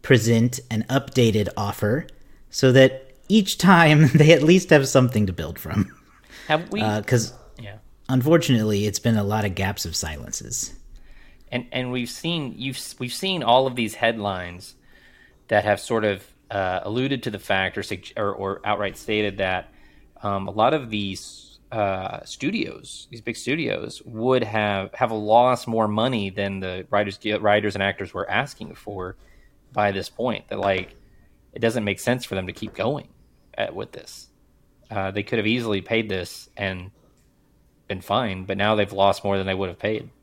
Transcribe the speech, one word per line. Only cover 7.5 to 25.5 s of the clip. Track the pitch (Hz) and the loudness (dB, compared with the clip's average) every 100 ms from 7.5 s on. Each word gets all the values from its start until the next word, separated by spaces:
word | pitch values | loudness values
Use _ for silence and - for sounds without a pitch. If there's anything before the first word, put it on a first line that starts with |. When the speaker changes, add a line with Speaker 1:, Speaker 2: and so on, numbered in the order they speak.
| - | -18
Speaker 2:
Yeah. | 104 104 - - - | -18 -18 -20 -20 -2
Speaker 1:
unfortunately, | 131 127 165 165 120 107 104 107 | 0 4 4 4 2 4 0 0
it's | - | 0
been | 120 110 | 0 2
a | |
lot | 101 107 | 2 0
of | 104 | -2
gaps | 87 95 95 | -2 -4 -4
of | 85 80 | -6 -6
silences. | 78 73 - - - - - - - - - - - - - | -8 -8 -10 -12 -8 -8 -10 -14 -18 -20 -20 -20 -20 -20 -10
Speaker 2:
And, | 123 120 | -8 -6
and | 131 127 | -6 -4
we've | 127 120 | -6 -6
seen, | - 165 170 135 - | -8 -6 -4 -6 -8
you've, | 135 131 - - | -10 -10 -12 -10
we've | 123 | -10
seen | - 190 185 | -6 -4 -2
all | 117 123 131 | 4 6 4
of | |
these | 123 110 | 0 -4
headlines | - 117 113 101 92 87 87 - - _ - - _ _ _ - | 0 0 0 -4 -4 -8 -12 -18 -20 _ -20 -20 _ _ _ 0
that | 107 | 2
have | 104 98 | 4 0
sort | - 113 | 0 0
of, | 107 98 - _ _ | 0 -2 -8 _ _
uh, | 104 92 92 | -4 -2 -4
alluded | 98 117 135 135 | -4 -4 -2 -4
to | 120 | -6
the | 101 | -10
fact | - 95 95 - | -2 0 0 -4
or | |
sug-, | - 92 - - | -8 -10 -8 -4
or, | 104 | -4
or | - 98 - | -4 -6 -6
outright | 104 104 101 - | -4 -2 -4 -6
stated | - 107 104 98 | -4 -2 -2 -2
that, | 95 92 - - - - - - | -2 -4 -6 -20 -20 -20 -20 -10
um, | 104 98 95 | -6 -4 -4
a | |
lot | 104 117 | 0 2
of | 151 120 | 2 -4
these, | 107 98 92 - - - - _ | -6 -6 -8 -12 -20 -20 -20 _
uh, | 117 101 95 92 - | -4 -2 -2 -8 -12
studios, | - - 139 220 - - - - - | -14 -8 -6 -4 -8 -10 -18 -20 -18
these | 117 | -12
big | 113 113 | -10 -8
studios, | - 151 127 98 - - | -6 -4 -4 -6 -8 -14
would | - 110 120 131 | -14 -4 0 0
have, | 107 107 104 98 98 | 0 -2 0 -2 -6
have | - 117 | -4 -2
lost | 110 107 113 123 | -2 4 6 6